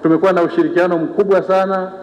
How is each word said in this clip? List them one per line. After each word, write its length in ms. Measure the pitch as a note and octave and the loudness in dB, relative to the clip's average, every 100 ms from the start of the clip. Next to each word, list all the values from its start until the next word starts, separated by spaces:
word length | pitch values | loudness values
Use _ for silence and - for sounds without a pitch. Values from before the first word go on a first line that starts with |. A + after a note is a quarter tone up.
Tumekuwa 300 | D#3+ D#3+ F#3 | 2 2 2
na 80 | F3 | 2
ushirikiano 540 | E3+ - D#3 F3 F3+ E3+ | 0 0 0 0 0 0
mkubwa 460 | D#3+ - G3 F#3+ | -4 -2 2 0
sana 480 | - F#3+ F#3+ F#3+ F#3 - | 2 0 0 -4 -6 -12